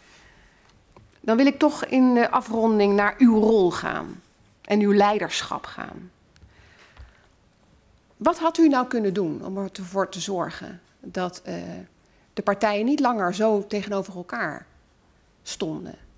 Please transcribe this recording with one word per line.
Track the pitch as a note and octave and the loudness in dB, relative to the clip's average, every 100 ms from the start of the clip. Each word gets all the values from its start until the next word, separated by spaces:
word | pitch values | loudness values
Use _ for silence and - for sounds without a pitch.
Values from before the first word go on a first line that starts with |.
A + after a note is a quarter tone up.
| _ - - _ _ _ _ _ _ - - _ | _ -20 -20 _ _ _ _ _ _ -20 -20 _
Dan | - A3+ | 0 4
wil | C#4 | 4
ik | C#4 | 4
toch | D4+ D4 | 2 0
in | - C4 B3+ | 0 4 4
de | A#3+ A#3 | 4 2
afronding | C4 - A3+ A3+ G#3+ G3+ | 0 -2 0 2 4 4
naar | G3+ G3+ - | 4 2 6
uw | B3 G#3+ | 6 6
rol | G#3+ A3 F3+ | 4 4 4
gaan | D#3 - - D2+ - - _ _ _ | 0 -4 -6 -8 -14 -20 _ _ _
en | - G#3 | -2 2
uw | G#3 | 4
leiderschap | G3+ G3+ G#3 E3 - - - - | 4 4 2 -2 -6 -6 -8 -10
gaan. | - - - F3+ _ _ _ - _ - - - - - _ _ _ _ _ _ _ _ _ _ - | -14 -14 -14 -18 _ _ _ -20 _ -20 -20 -20 -20 -20 _ _ _ _ _ _ _ _ _ _ -4
Wat | C4 F4 | -2 0
had | E4 E4 | 0 4
u | D#4+ | 4
nou | C4 B3+ | 4 0
kunnen | B3 G3+ | -2 -2
doen | F#3 E3+ D3+ | -2 -4 -4
om | F3+ F#3+ G3 | -8 -8 -8
ervoor | - F3+ G3 F#3 | -10 -8 -4 -4
te | F#3+ | -6
zorgen | E3+ F#3+ D#3+ - - F3+ _ _ | -8 -6 -6 -10 -16 -18 _ _
dat, | G3 F#3 F3+ F3 | -14 -8 -8 -8
eh, | - F3 F3 E3+ F#3 _ _ _ _ | -12 -12 -12 -14 -18 _ _ _ _
de | - | -6
partijen | G3+ G3+ G#3+ G#3 | -2 0 0 0
niet | A#3 D4+ | 0 0
langer | B3+ A#3 F3+ | 0 0 -2
zo | G3 A3 G#3 G3+ | 0 0 0 -2
tegenover | G#3 G3 G3 F#3+ F3+ | -6 -4 -6 -6 -10
elkaar | F3 A#3 F3 C3+ - _ _ _ _ _ _ _ | -10 -8 -8 -8 -16 _ _ _ _ _ _ _
stonden, | - - D#3+ D#3 - - - | -16 -8 -8 -8 -12 -18 -20